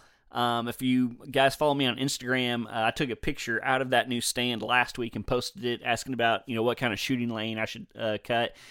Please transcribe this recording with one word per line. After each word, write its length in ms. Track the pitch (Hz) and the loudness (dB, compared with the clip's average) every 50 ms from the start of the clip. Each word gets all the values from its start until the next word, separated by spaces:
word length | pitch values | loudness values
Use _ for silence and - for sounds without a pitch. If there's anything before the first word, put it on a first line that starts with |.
| - _ _ _ _ - | -14 _ _ _ _ -8
Um, 380 | 123 120 120 120 117 117 117 120 | -2 0 0 2 2 0 -2 -4
if 120 | - - | -6 -2
you 360 | 131 127 127 127 127 120 117 - - 143 | 2 4 4 4 4 2 -2 -8 -12 -2
guys 240 | 123 135 135 135 135 | 2 4 4 4 4
follow 200 | - 151 147 139 | 4 2 2 4
me 120 | 143 135 | 4 2
on 120 | 123 113 | 0 0
Instagram, 680 | 123 135 139 - - 127 123 127 127 123 120 120 120 113 | 0 -2 -4 -4 -4 -2 -2 0 0 2 0 0 -2 -4
uh, 200 | 107 117 113 110 | -4 -2 0 0
I 60 | 117 | 0
took 180 | - - 151 123 | 0 0 -2 -2
a 60 | 107 | -4
picture 440 | - - 151 - - - 117 113 107 | -4 -4 -4 -4 -4 -4 -2 -2 0
out 200 | - 135 131 131 | 0 2 0 2
of 80 | 131 127 | 2 4
that 180 | 127 120 113 | 2 2 2
new 140 | 131 120 117 | 2 -2 -2
stand 400 | - - - 127 123 123 120 107 | -2 -2 -2 0 0 0 0 -2
last 360 | 107 110 123 123 120 - - | 0 2 4 4 4 2 -2
week 200 | 127 117 113 - | -6 -6 -4 -4
and 100 | 107 101 | -6 -2
posted 380 | - 131 123 - - - 98 120 | 0 0 0 0 -4 -10 -6 -4
it 160 | 120 120 - - | -2 -2 -2 0
asking 300 | 127 117 110 - 135 131 | -2 -2 -2 -2 -6 -2
about, 340 | 117 117 117 110 95 - | 2 2 2 2 2 -2
you 80 | - 113 | -4 -2
know, 80 | 113 113 | 0 2
what 140 | 123 113 | 2 2
kind 160 | - 131 117 98 | 0 0 -2 -2
of 60 | - | -2
shooting 300 | - - 131 120 120 117 | -2 -2 0 0 -2 -4
lane 300 | 110 110 107 113 110 110 | -4 -4 -6 -6 -4 -4
I 60 | 110 | -4
should, 220 | - - 110 - _ - | -6 -6 -14 -16 _ -10
uh, 220 | 110 113 110 107 104 - | -4 -2 -2 -2 -2 -2
cut. 320 | - 120 117 117 - - - - - | 0 0 2 2 0 -4 -12 -20 -20